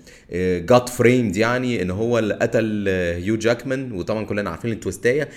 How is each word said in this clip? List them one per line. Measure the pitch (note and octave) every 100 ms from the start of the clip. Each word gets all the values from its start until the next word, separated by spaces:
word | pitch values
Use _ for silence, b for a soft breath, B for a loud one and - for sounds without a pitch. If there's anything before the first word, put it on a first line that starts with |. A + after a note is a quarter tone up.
| B B B
آه، | F2 F#2 F2+
جات | E2+ B2 A#2+
فريمد | - A#2+ B2+ A2+ F2+
يعني، | A2+ B2 B2+ A2+
إن | F2+
هو | F#2+ A2+ A#2
اللي | G#2+
قتل، | - G#2+ A#2+ A2 G#2+ G2
آه، | F#2 F2 F2
هيو | F#2 A2
جاكمان. | A2 A#2+ C3+ C3 B2+
وطبعًا | F#2+ E2 A2 G2+
كلنا | G#2 G2+
عارفين | E2 A#2
التويستية، | G#2+ G2 - A#2 C#3 C#3+